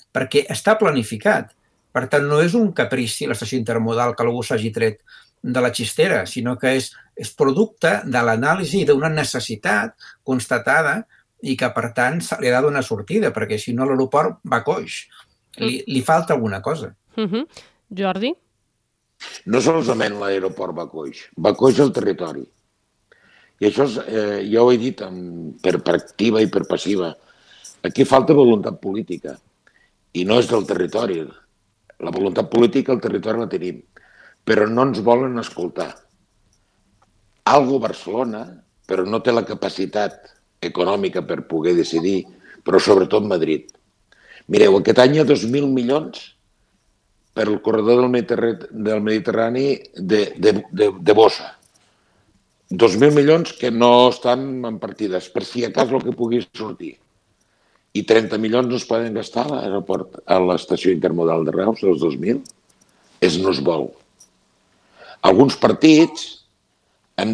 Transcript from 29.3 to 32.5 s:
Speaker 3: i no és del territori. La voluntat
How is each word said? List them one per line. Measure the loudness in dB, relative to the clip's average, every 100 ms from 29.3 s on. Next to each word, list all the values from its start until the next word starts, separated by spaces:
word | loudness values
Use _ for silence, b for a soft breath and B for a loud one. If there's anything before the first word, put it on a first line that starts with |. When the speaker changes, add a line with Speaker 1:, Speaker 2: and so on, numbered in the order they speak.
| -16 _ _ _ _ _ _ _
Speaker 3:
i | -6
no | 2 2
és | 4
del | 0 0
territori. | -2 -2 -2 -2 -4 -8 -16 _ _ _ _ _ -14
La | -8
voluntat | -4 -2 -2 0